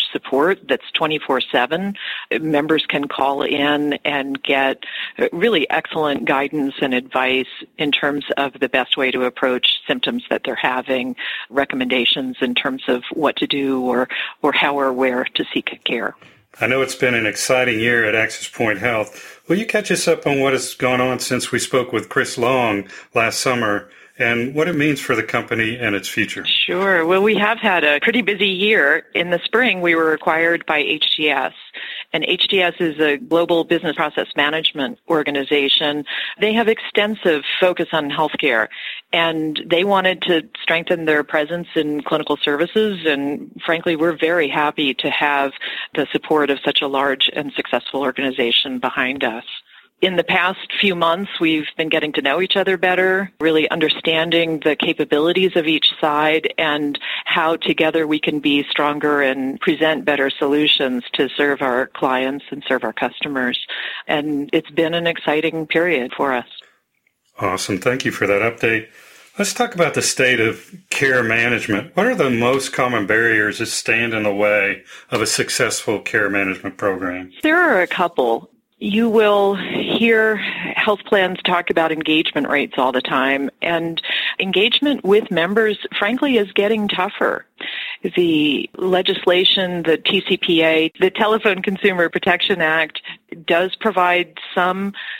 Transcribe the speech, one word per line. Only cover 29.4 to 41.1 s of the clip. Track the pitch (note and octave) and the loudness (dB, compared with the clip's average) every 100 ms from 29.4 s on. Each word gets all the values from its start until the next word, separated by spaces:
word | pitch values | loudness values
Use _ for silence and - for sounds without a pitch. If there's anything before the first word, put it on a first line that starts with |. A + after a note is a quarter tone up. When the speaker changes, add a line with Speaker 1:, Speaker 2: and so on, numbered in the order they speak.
Speaker 1:
spring, | - A3+ B3 F#3 | 0 2 2 2
we | F3 E3 | 2 4
were | D#3+ | 2
acquired | D#3 F3 D#3+ E3+ E3 - | 2 0 2 2 0 0
by | D3+ | -2
H | - D#3 - - | 0 0 -2 0
T | D3+ | 0
S. | C3+ C3 - - - - - - | 0 -2 -8 -20 -16 -14 -14 -6
And | D#3+ | -4
H | - F3+ - | -2 0 0
T | G3 | 2
S | F3 E3 | 0 0
is | E3+ D3+ | -2 2
a | D3+ C#3+ | 0 0
global | B2 E3 E3+ E3+ | 0 0 4 2
business | D#3 E3+ E3 C#3+ | 2 0 0 -2
process | D3+ D3 - - | -2 -2 -4 0
management | D3 D#3+ D#3 D3+ B2 A#2 - | 0 0 -4 -4 -6 -6 -2
organization. | D#3+ C#3+ C#3+ C3+ D3 C#3 - D3+ D3 C#3+ - - - | 0 0 -2 0 2 2 2 0 -2 -6 -8 -8 -2
They | G#3+ | 0
have | A3 A3 | 2 2
extensive | A3+ - - G#3 G#3+ F#3 D3 - - | 0 0 0 0 0 2 0 -2 2
focus | F#3 F3 D#3+ | 2 2 -2
on | D#3+ C#3+ | -2 -2
healthcare, | D3 D3+ - D3 A2+ G#2+ - - - - | -2 -2 0 0 2 0 -4 -14 -14 -4
and | E3+ E3 D#3+ D#3 D3 D#3+ | 0 0 0 -4 -6 0
they | E3+ | 0
wanted | G3+ F#3+ F#3 F3+ | 2 2 2 0
to | F3+ E3 - - | 0 0 -2 -8
strengthen | - E3+ E3+ F3 | -2 -2 0 -2
their | D#3 | 2